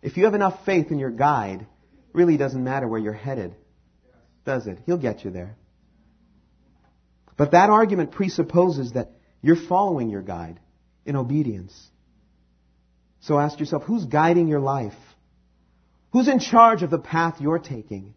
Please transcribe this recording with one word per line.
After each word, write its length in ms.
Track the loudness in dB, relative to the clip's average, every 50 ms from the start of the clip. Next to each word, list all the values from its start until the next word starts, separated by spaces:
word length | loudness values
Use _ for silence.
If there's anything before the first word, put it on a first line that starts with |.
If 160 | -10 -8 -2 2
you 80 | 2
have 100 | 2 2
enough 300 | 2 0 0 -2 -4 -4
faith 260 | 0 0 0 0 0
in 80 | -2 -4
your 120 | -4 -6
guide, 500 | -4 0 2 2 2 2 -2 -4 -8 -10
it 60 | -12 -16 _ _ _ _ _ _ _ _ _
really 240 | 2 4 4 4 2
doesn't 260 | 2 -2 -2 -4 -4
matter 240 | -4 -4 -4 -4 -4
where 120 | -4 -4
you're 140 | -4 -6 -8
headed, 420 | -8 -8 -8 -6 -6 -8 -10 -12 -16 _ _ _ _ _ _ _ _ _ _ _ _ _ _ _ _ _
does 220 | -6 -6 -4 -4 -8
it? 120 | -12 -10 -4
He'll 120 | -4 -4 -2
get 280 | -2 -4 -6 -6 -10
you 60 | -12
there. 260 | -12 -10 -14 -14 -16 _ _ _ _ _ _ _ _ _ _ _ _ _ _ _ _ _ _ _ _ _ _ _ _ _ _ _ _ _ _ _ _ _ _ _ _ -2
But 140 | 0 4
that 180 | 6 6 6 6
argument 420 | 6 4 4 4 2 -2 -2 -4
presupposes 840 | -4 -4 -4 -4 -2 -4 -4 0 2 2 2 2 2 -2 -6 -6 -6
that 180 | -6 -6 -6 -12 _ _ _ _ _
you're 140 | 2 2 2
following 540 | 2 2 0 0 0 2 0 -2 -2 -4 -4
your 120 | -6 -8
guide 380 | -8 -8 -10 -10 -10 -12 -14 -18 _ _ _ _ _ _ _ _ _
in 100 | -6 -4
obedience. 760 | -4 -2 -2 -2 -2 -2 -2 -4 -8 -12 -16 -20 -20 -20 _ _ _ _ _ _ _ _ _ _ _ _ _ _ _ _ _ _ _ _ _ _ _ _ _ _ _
So 180 | _ 0 2 2
ask 220 | 2 0 -2 -6
yourself, 240 | -6 -6 -6 -6 -4
who's 220 | -4 -4 -4 -4
guiding 420 | -2 0 2 2 4 4 4 2 2
your 120 | 0 0
life? 360 | -2 -2 -4 -4 -6 -8 -12 -16 -20 _ _ _ _ _ _ _ _ _ _ _ _ _ _ _ _ _ _ _ _ _
Who's 180 | _ 2 4 4
in 100 | 2 2
charge 420 | 0 2 6 8 8 8 6 2
of 100 | -2 -2
the 80 | -2 -4
path 420 | -4 -2 -2 0 0 0 -2 -4
you're 180 | -2 -2 -2 -2
taking? 540 | -4 -6 -12 -12 -12 -12 -14 -14 -14 -16 -20